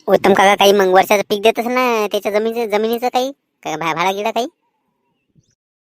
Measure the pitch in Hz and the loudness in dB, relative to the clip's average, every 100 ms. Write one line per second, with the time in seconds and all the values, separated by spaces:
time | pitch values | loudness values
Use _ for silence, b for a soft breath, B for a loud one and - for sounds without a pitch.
0 | - 196 - 196 196 202 202 202 190 185 | 0 2 4 4 4 4 4 4 4 4
1 | 185 208 - 208 208 226 233 247 254 226 | 4 0 -2 -2 0 0 -2 -2 -2 -2
2 | 208 208 214 208 220 226 233 208 220 233 | -2 -4 -4 -2 -4 -4 -4 -4 -2 -4
3 | 247 254 254 277 _ _ - 156 165 156 | -4 -4 -4 -8 _ _ -10 -6 -6 -2
4 | 180 196 214 220 254 - _ _ _ _ | -2 -2 -4 -6 -6 -10 _ _ _ _
5 | _ _ _ _ _ _ _ _ | _ _ _ _ _ _ _ _